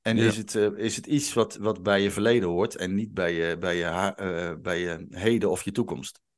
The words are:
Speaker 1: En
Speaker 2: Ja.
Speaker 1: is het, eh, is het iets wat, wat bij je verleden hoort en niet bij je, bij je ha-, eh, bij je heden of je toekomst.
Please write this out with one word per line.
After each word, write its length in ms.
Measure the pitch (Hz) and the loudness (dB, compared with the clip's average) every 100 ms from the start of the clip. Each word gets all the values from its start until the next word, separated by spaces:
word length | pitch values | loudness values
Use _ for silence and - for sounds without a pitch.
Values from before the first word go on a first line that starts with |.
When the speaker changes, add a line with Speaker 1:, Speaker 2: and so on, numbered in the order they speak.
Speaker 1:
En 160 | 107 113 | 2 4
Speaker 2:
Ja. 80 | 113 | 4
Speaker 1:
is 120 | 107 | 2
het, 180 | 98 110 | -4 2
eh, 220 | 104 101 | 2 2
is 180 | 110 110 | -4 -4
het 100 | - | 0
iets 280 | 147 143 | 0 2
wat, 220 | 117 107 - | 0 0 0
wat 280 | 104 95 | -2 0
bij 180 | 98 98 | 2 4
je 100 | 101 | 2
verleden 380 | 101 110 120 90 | 2 4 4 2
hoort 260 | 87 110 - | 0 0 -2
en 180 | 90 | -2
niet 200 | 98 107 | -2 -2
bij 200 | 92 87 | -2 0
je, 240 | 85 82 82 | 0 0 -2
bij 200 | 90 87 | -2 0
je 80 | 85 | 0
ha-, 300 | 85 98 95 | 0 -2 -2
eh, 380 | 95 85 87 82 | -4 -4 -4 -6
bij 180 | 92 87 | -4 -2
je 260 | 87 82 85 | -2 -6 -10
heden 400 | 87 107 117 101 | 0 2 4 2
of 140 | 92 | 0
je 80 | - | -2
toekomst. 500 | 101 117 65 - - _ | -4 -4 -6 -10 -16 _